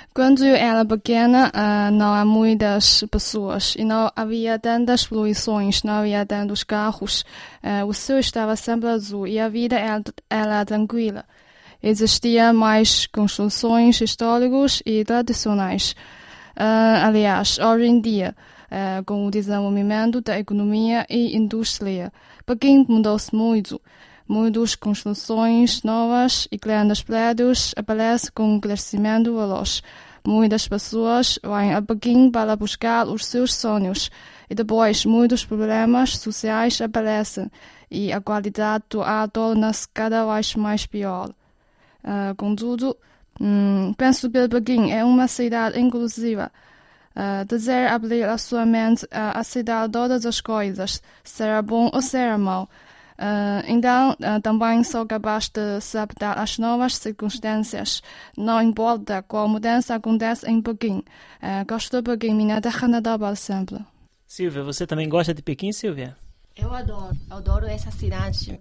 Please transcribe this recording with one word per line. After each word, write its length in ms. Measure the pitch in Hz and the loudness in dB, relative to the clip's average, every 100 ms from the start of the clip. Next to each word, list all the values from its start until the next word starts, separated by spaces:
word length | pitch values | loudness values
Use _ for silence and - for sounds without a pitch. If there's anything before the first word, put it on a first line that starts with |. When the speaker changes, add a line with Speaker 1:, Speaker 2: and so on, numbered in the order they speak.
| - | -6
Speaker 1:
Quando 300 | - 262 262 | 2 4 6
eu 100 | 269 | 6
era 300 | 262 233 226 | 4 4 2
pequena, 680 | 220 220 226 233 240 247 262 | 2 0 0 4 6 6 4
ah, 360 | 208 208 208 208 | 2 0 2 2
não 220 | 208 208 | 4 4
há 120 | 208 208 | 4 4
muitas 800 | 220 220 214 208 208 - - 220 | 4 4 4 2 2 4 2 0
pessoas 640 | 202 - 214 196 202 - - | -2 -2 -4 -4 -4 -4 -2
e 80 | 220 | 0
não 260 | 220 220 226 | 2 0 -2
havia 420 | 220 226 226 226 | -4 -2 -2 -2
tantas 480 | 233 233 240 247 - | 0 2 2 2 0
poluições, 720 | 220 214 208 226 208 202 - | 0 0 0 -2 0 0 0
não 120 | 214 | 0
havia 320 | 208 208 208 202 | 0 0 0 -2
tantos 360 | 202 202 202 | -4 -4 -4
carros. 640 | - 214 214 214 202 - - - - - | -4 -2 -2 -4 -6 -6 -8 -16 -20 -10
Eh, 220 | 208 202 202 | -4 -4 -4
o 80 | |
céu 260 | 208 - 269 | -4 0 0
estava 340 | - 233 220 220 | 0 -2 -2 -2
sempre 320 | - 226 233 | -2 -2 0
azul 360 | 226 202 202 190 | -2 -4 -8 -4
e 140 | 220 | -2
a 80 | 220 | -2
vida 320 | 226 240 240 | -2 0 0
era, 240 | 220 214 - - - | -2 -4 -6 -12 -6
era 360 | 220 214 208 208 | -2 0 0 0
tranquila. 580 | 214 214 233 220 202 - _ _ _ - - | -2 -2 -2 -4 -6 -14 _ _ _ -20 -4
Existia 680 | 214 208 220 - 240 233 233 | 0 2 2 2 4 6 6
mais 540 | 226 220 214 220 - - | 6 6 4 4 2 -2
construções 960 | 214 202 - 208 - 233 233 240 - | 0 0 0 -2 0 2 6 6 6
históricas 800 | 220 - 233 240 247 269 277 - - | 2 0 0 2 2 2 2 0 0
e 180 | 220 | 0
tradicionais. 920 | 214 240 240 226 214 202 190 196 - - - - - - - - | 0 0 0 -2 0 0 0 -2 -4 -6 -16 -20 -20 -20 -14 -2
Ah, 500 | 220 220 226 208 214 | 2 4 6 6 4
aliás, 540 | 214 208 185 196 - | 4 4 2 0 2
hoje 260 | 226 226 233 | 2 4 6
em 160 | 240 | 4
dia, 340 | 226 208 175 - - - - | 4 0 -2 -6 -18 -20 -10
eh, 320 | 190 196 190 190 | -6 -4 -4 -4
com 220 | 208 202 | -4 -2
o 20 | |
desenvolvimento 880 | 208 202 202 202 202 202 214 226 240 | -2 -2 -2 0 0 0 2 0 0
da 180 | 226 202 | -2 -4
economia 680 | 196 208 208 214 226 233 - | -2 0 0 2 2 0 0
e 280 | 240 233 220 | 0 2 2
indústria, 760 | 208 220 220 - 202 185 180 - - - | 0 -2 -4 -4 -4 -6 -8 -12 -20 -10
Pequim 420 | - 240 277 277 247 | -6 2 6 8 8
mudou-se 460 | 220 214 208 - 214 | 4 4 0 -2 0
muito. 440 | 226 220 185 - _ - - - - | 2 0 -2 -8 _ -20 -20 -14 -4
Muitas 460 | 214 226 220 226 | 0 2 2 -2
construções 1120 | - 208 202 208 208 - 220 226 233 240 - | -2 -4 -4 -4 -6 -4 0 4 6 4 2
novas 640 | 214 226 233 240 247 - - | -2 0 2 2 2 0 -4
e 60 | 202 | -6
grandes 460 | 214 214 208 208 | -2 2 2 0
prédios 680 | - 226 233 233 247 247 - - | -2 0 0 2 2 2 -2 -6
aparecem 540 | 208 220 226 233 - | -4 0 0 0 -2
com 220 | - 214 208 | -2 0 2
um 40 | |
crescimento 760 | 202 202 - 202 214 226 233 226 | 0 -6 -4 -2 0 2 2 0
veloz. 480 | 202 - 196 - - - - - 202 | -4 -4 -4 -6 -10 -20 -20 -8 0
Muitas 420 | 220 214 220 - | 2 4 2 -2
pessoas 720 | 202 - 220 226 240 247 - | -6 -6 -2 0 2 0 -2
vão 100 | 202 202 202 202 | -4 0 0 0
a 60 | |
Pequim 480 | 208 214 240 247 254 | -2 -2 4 6 6
para 240 | 233 214 214 | 6 0 -2
buscar 520 | 208 - 233 233 220 | -4 -4 0 0 0
os 180 | 214 - | -4 -4
seus 260 | 247 247 | -2 -2
sonhos. 560 | - 226 208 185 196 - - - - - | -2 -2 0 -2 -4 -8 -12 -20 -20 -10
E 60 | 202 | -6
depois, 500 | 214 226 220 214 214 | 0 2 2 2 2
muitos 400 | 226 240 247 - | 4 4 2 -2
problemas 720 | 214 214 220 226 247 262 - | -4 0 2 2 4 2 -2
sociais 640 | 214 - 220 220 240 233 | -6 -6 -2 0 0 0
aparecem 720 | 226 220 220 214 214 196 208 - - - - | -2 -2 0 -2 -4 -6 -10 -12 -20 -20 -10
e 200 | - 202 | -6 -4
a 80 | 202 | -4
qualidade 640 | 202 208 202 208 214 214 - | -4 -4 -4 -4 -2 -2 -4
do 140 | 214 | -4
ar 260 | - 214 214 | -2 -2 -2
torna-se 580 | 220 226 220 220 214 - | -2 0 2 0 -2 -6
cada 320 | - 220 226 220 | -4 -2 0 0
vez 220 | 214 214 220 | -2 -2 -2
mais 320 | 208 214 - | -2 -2 -4
pior. 420 | 208 196 180 202 - _ _ _ _ _ _ | -6 -6 -6 -10 -14 _ _ _ _ _ _
Ah, 300 | - 202 196 196 | -6 -4 -4 -4
contudo, 580 | 208 208 240 240 262 - _ _ _ - | -2 -2 -2 -2 -4 -6 _ _ _ -4
hum, 540 | 208 202 202 196 190 214 | 0 2 2 2 0 0
penso 320 | 262 254 247 | 2 2 0
que 180 | 247 247 | 0 2
Pequim 440 | 240 220 240 208 | 0 0 2 2
é 120 | 220 | 2
uma 240 | 240 254 254 | 4 4 2
cidade 520 | - 240 233 220 - | 0 -2 -2 -2 0
inclusiva. 720 | 247 233 233 226 233 208 - _ _ _ _ _ _ - | 0 0 -4 -4 -4 -4 -6 _ _ _ _ _ _ -8
Ah, 280 | 196 196 196 | -6 -4 -4
dizer 400 | 233 233 254 254 | -4 0 0 0
abrir 360 | 233 226 233 | 0 -2 -2
a 140 | 208 226 | -2 -4
sua 280 | - 233 226 | -4 0 2
mente 420 | 226 226 233 - | 2 2 0 -2
a 280 | 220 214 - | -6 -4 -6
aceitar 480 | 226 254 226 226 226 | -6 -6 -4 -2 -2
todas 360 | 233 247 254 233 | -2 0 -2 -2
as 160 | - | -6
coisas, 600 | - 214 202 190 196 - - _ | -4 -4 -4 -6 -8 -10 -12 _
será 380 | - - 214 214 | -16 -6 -2 -2
bom 280 | 214 226 233 | 0 2 2
ou 80 | 269 | 0
será 360 | 262 262 240 208 | -2 -2 0 0
mau. 300 | 190 185 190 _ - - - - | -2 -2 -6 _ -20 -20 -20 -10
Ah, 460 | 208 208 202 202 - | -4 -2 -2 -4 0
então, 480 | 233 247 247 269 - | 0 2 4 2 0
ah, 180 | - 214 | -2 -2
também 420 | 214 220 226 233 | 0 0 2 2
sou 220 | 233 233 226 | 0 -2 -4
capaz 440 | 220 214 214 - | -4 -4 -4 -4
de 300 | 214 208 202 | -6 -4 -6
se 160 | - 220 | -6 -6
adaptar 400 | 214 - 208 - | -6 -6 -6 -4
às 200 | 214 - | -6 -4
novas 360 | 226 240 254 - | -2 0 -2 -2
circunstâncias. 1080 | 220 208 214 220 220 214 214 202 196 - - - - - | -8 -6 -8 -6 -4 -4 -4 -6 -6 -8 -10 -20 -16 -6
Não 240 | 220 226 | 0 2
importa 600 | 226 220 226 226 202 190 | 2 2 0 -2 -4 -8
qual 240 | - 214 214 | -6 -2 0
mudança 480 | 214 233 240 247 226 | 0 0 0 0 -4
acontece 520 | 220 220 226 240 - | 0 0 0 -4 -2
em 120 | 226 | -2
Pequim. 400 | 226 214 220 190 - - - - | -2 -4 -4 -6 -8 -18 -20 -12
Ah, 220 | 190 196 196 | -8 -6 -6
gosto 340 | 220 - 247 | -8 -6 -4
de 20 | |
Pequim, 320 | 233 226 226 214 | -4 -2 0 0
minha 260 | 214 214 | 2 0
terra 260 | 226 - 247 | -2 -2 0
natal 300 | 233 226 220 | 2 0 -2
para 180 | 202 202 | -4 -6
sempre. 440 | - 190 185 202 - _ _ _ _ | -6 -6 -6 -10 -16 _ _ _ _
Speaker 2:
Silvia, 360 | - 175 139 | -8 -6 -6
você 220 | 139 139 175 | -8 -6 -4
também 220 | 156 156 | -4 0
gosta 260 | 170 170 | 0 0
de 80 | 156 | -2
Pequim, 300 | - 135 196 | -6 -6 -6
Silvia? 440 | 214 214 139 127 - - - _ - | -6 -6 -8 -10 -16 -20 -20 _ -8
Speaker 3:
Eu 160 | 226 | -6
adoro, 420 | 247 - - 185 - - | -4 -6 -6 -6 -8 -10
adoro 360 | 190 202 208 220 | -8 -2 0 -2
essa 260 | 214 214 | -6 -8
cidade. 640 | - - 190 196 - - - | -8 -6 -4 -4 -6 -8 -12